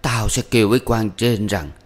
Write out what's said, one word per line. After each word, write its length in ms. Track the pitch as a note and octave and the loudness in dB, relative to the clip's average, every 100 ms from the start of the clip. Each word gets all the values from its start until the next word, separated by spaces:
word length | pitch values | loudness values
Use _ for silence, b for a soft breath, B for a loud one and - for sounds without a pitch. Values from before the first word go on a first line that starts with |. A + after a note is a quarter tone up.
tao 280 | C#3 A#2 G#2 | -4 -2 -2
sẽ 120 | B2+ - | -2 0
kêu 180 | A#2+ G#2 | 2 4
với 100 | B2+ | 2
quan 300 | - A#2 G#2+ | 2 -2 -2
trên 380 | - A#2+ G#2+ G#2 | -2 0 0 -2
rằng 220 | G2 C#2+ - | -4 -6 -16